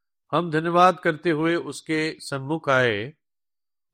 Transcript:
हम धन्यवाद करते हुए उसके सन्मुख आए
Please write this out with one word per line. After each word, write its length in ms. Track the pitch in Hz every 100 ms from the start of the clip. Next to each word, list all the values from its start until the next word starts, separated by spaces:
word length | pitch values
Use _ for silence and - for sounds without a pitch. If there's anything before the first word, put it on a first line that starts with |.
| _ _ _
हम 180 | 147 175
धन्यवाद 500 | 156 165 170 180 175
करते 300 | 175 151 175
हुए 260 | 151 160 170
उसके 600 | 135 139 - 156 156 -
सन्मुख 480 | - 139 135 160 151
आए 460 | 131 123 101 120 - _ _ _ _ _ _ _